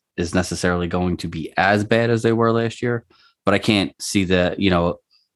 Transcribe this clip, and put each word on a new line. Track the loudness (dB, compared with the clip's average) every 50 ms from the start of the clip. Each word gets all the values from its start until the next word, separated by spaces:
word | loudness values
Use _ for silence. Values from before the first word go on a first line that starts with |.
| _ _ _
is | -6 -6 -2 0
necessarily | -2 -2 -2 -4 -2 -2 -2 0 -2 -2
going | -4 -2 -2 -2 -2 -2 -4
to | -6 -8
be | -8 -8 -10 -6 -2 0
as | 2 2 2 2 2
bad | 2 0 0 2 2
as | 0 0 2
they | 0 2
were | 2 2 2
last | 2 0 0 -2 -4 -4
year, | -4 -4 -4 -4 -8 _ _ _ _ _ _ _ _
but | 0 0
I | 2
can't | 2 2 2 2 2 -2 -6 _
see | -10 -2 0 0 2
the, | 2 2 2 2 0 0
you | 0 0 2
know, | 2 2 2 0 -2 -6 _ _ _ _ _ _ _